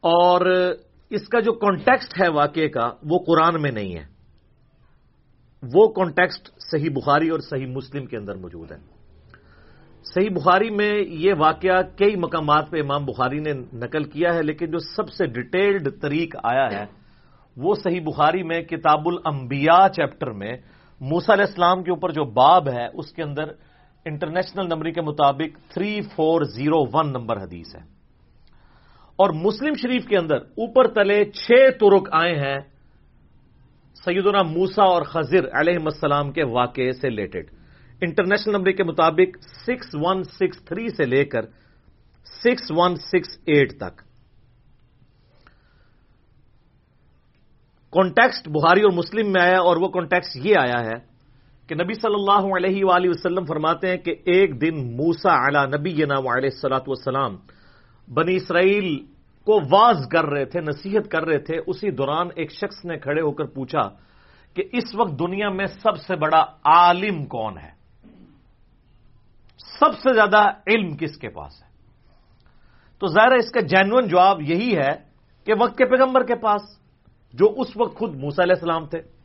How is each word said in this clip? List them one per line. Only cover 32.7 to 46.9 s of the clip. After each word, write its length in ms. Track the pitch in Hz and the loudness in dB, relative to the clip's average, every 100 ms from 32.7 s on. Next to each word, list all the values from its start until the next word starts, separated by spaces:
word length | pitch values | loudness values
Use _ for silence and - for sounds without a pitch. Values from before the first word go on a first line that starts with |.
| _ _ _ _ _ _ _ _ _ _ _ _ _ 185 | _ _ _ _ _ _ _ _ _ _ _ _ _ -4
سیدنا 360 | 185 196 202 | 0 0 2
موسیٰ 460 | 170 165 185 190 190 | 0 -2 -2 2 4
اور 140 | 175 | 4
خضر 420 | - 170 135 180 - | 0 -6 0 0 0
علیہم 320 | 131 160 175 156 | 0 0 0 -4
السلام 460 | 147 147 143 143 | -4 -2 -2 -2
کے 120 | 160 | -4
واقعے 480 | 139 120 123 131 127 | -2 0 -2 -2 -4
سے 180 | 123 135 | -2 -6
ریلیٹڈ۔ 360 | 107 95 92 80 - - _ - - | -4 -6 -8 -12 -20 -20 _ -20 -8
انٹرنیشنل 520 | 170 151 185 196 208 | -4 -2 0 0 0
نمبر 180 | 202 185 | 0 0
کے 120 | 190 | 0
مطابق 460 | 175 165 165 160 185 - - - - | -2 2 2 4 0 0 -20 -12 -8
سکس 240 | 247 - | -8 -8
ون 300 | 151 165 190 | -4 -2 -2
سکس 340 | 175 - 185 - - | -6 -4 -4 -4 -12
تھری 220 | 180 233 | -8 -8
سے 160 | - 135 | -4 0
لے 200 | 131 143 | 0 0
کر 200 | 120 107 _ _ _ _ _ _ _ - - | -4 -8 _ _ _ _ _ _ _ -20 -2
سکس 280 | 240 247 - 160 | 0 0 -2 0
ون 180 | 180 175 | 2 0
سکس 420 | - 185 - - - | -2 -4 -4 -12 2
ایٹ 320 | 147 135 - | 2 2 -2
تک۔ 240 | 92 - _ _ _ _ _ _ _ _ _ _ _ _ _ _ _ _ _ _ _ _ _ _ _ _ _ _ _ _ _ | -16 -16 _ _ _ _ _ _ _ _ _ _ _ _ _ _ _ _ _ _ _ _ _ _ _ _ _ _ _ _ _